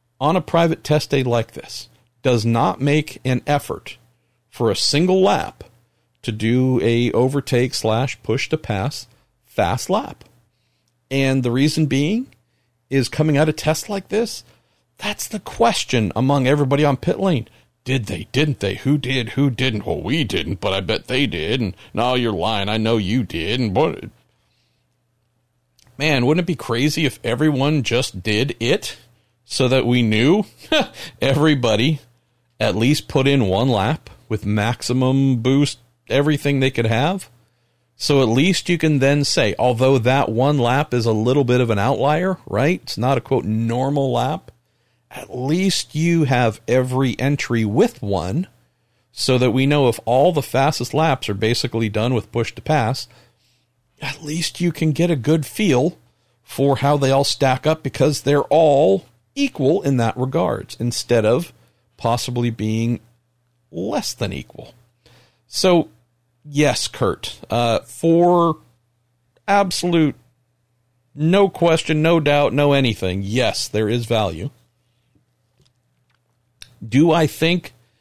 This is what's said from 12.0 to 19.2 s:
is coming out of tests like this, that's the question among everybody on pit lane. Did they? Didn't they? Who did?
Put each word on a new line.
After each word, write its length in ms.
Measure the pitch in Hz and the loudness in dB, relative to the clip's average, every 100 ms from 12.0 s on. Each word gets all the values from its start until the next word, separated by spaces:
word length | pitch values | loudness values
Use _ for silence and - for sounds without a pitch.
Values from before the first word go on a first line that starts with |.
| 147 220 262 _ _ _ _ _ - | 0 -2 -6 _ _ _ _ _ -4
is 180 | 135 120 | -2 -2
coming 300 | - 156 143 | 0 0 2
out 100 | 156 | 2
of 80 | 151 | 0
tests 320 | 151 - - | -2 -4 -4
like 220 | 196 - | -8 -4
this, 340 | 208 233 - - _ _ _ _ - | -4 -4 -6 -18 _ _ _ _ -10
that's 300 | 208 208 - | -8 -8 -8
the 120 | 208 | -10
question 720 | - - 233 - - 120 104 - | -8 0 0 0 -2 -2 -2 0
among 300 | 131 143 127 | 0 2 2
everybody 380 | 147 131 143 | 2 2 2
on 140 | 147 135 | 2 0
pit 220 | 170 - | -2 -2
lane. 280 | 190 135 - _ _ _ - | 0 -2 -4 _ _ _ -4
Did 220 | 131 101 | -4 -4
they? 200 | 87 - | -8 -4
Didn't 280 | 127 156 123 | -2 0 0
they? 160 | 98 98 | -4 -2
Who 220 | 139 147 | 0 0
did? 320 | 123 135 | 0 -4